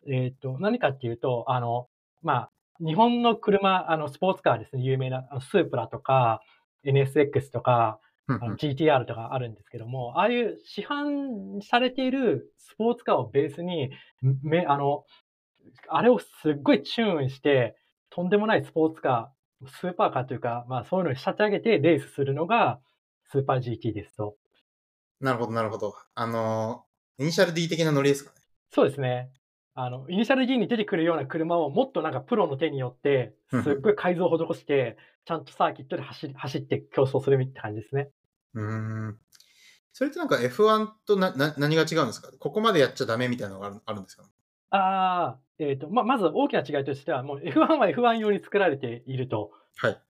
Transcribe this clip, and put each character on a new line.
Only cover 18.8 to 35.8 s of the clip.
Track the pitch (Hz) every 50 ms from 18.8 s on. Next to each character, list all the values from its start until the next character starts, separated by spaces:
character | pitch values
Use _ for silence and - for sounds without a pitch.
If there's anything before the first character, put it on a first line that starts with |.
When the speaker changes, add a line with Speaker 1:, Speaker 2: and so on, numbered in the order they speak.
| 160
Speaker 1:
ー | 160 160
ツ | -
カ | - 151 127 117 113 - _ _ _ _ _ _
ー、 | 131 131
ス | - - -
ー | 180
パ | 180 - 214 170
ー |
カ | 165 135
ー | 127
と | 131 135
い | 117
う |
か、 | - 123 117 120 120 120
ま | 131 131
あ、 | -
そ | - 180
う | 185
い |
う | 180
の | 156
に | 131
仕 | - -
立 | 196 175 -
て | 208
上 | 214
げ | 202 180
て | - 220 214 156
レ | 135 170 165
ー | 139
ス | - -
す | - - 139
る | 135 139
の | 143 165 170
が | 226 233 196 135 110 - _ _ _ _ _ _ _ _ _ _
ス | - 139
ー | 135
パ | - 135
ー | 127
ジ | 107 120
ー | 113 -
テ | - 117
ィ |
ー | 101
で | 101 101 _
す | _
と。 | - 107 104 - _ _ _ _ _ _ _ _ _ _ _ _ _ _ _ _ _
Speaker 2:
な | 131 135
る | 127 117
ほ | 120
ど、 | 110
な | 113 117
る | 110 107
ほ | 104 101
ど。 | 107 101 98 - - _ _
あ | 117 117
の、 | 113 117 113 113 110 110 110 110 110 120 - _ _ _ _ _ _ _ -
イ | 135
ニ | 165
シ | 165 190
ャ | 190
ル | 175 165
D | 180 170 165
的 | 170 156 165
な | 156
ノ | 147 139
リ | 139 143
で | 139
す | 139 -
か | -
ね。 | _ _ _ _ _ _ _ _
Speaker 1:
そ | - -
う | 247 -
で | -
す | 143
ね。 | 135 123 123 123 127 131 _ _ _ _ _ _ _ _ _
あ | 131 127 123
の、 | 123 127 131 139
イ | 180 196
ニ | 233
シ | 233
ャ | 277
ル | 262 262
D | 233 269 254
に | 196 160
出 | 240
て | 220 214
く | - - 170
る |
よ | 160 170 165
う |
な | 156 131
車 | 135 - 165 160 165 170
を | 170 160 139
も | 135 208 269
っ | 262
と | - 180
な | 156 160
ん |
か | 135 127
プ | 131 - 240
ロ | 214 190
の | 156 135 135
手 | 165 156
に | 143 135
よ | 127 123 -
っ | _
て、 | _ 143 143 131 120 113 - _ _
Speaker 2:
ふ | _ -
ん | 123
ふ | 117 151
ん。 |
Speaker 1:
す | 143 139
っ |
ご | - 220
い | 208
改 | - - 180 180
造 | 165 180
を | 170 165 160 165 160 170
施 | 160
し | -
て、 | - 147 139 127 117 113 _ - _ _ _ _
ち | -
ゃ | 170 156
ん | 135
と | - -
サ | - 190
ー | 160 151
キ | -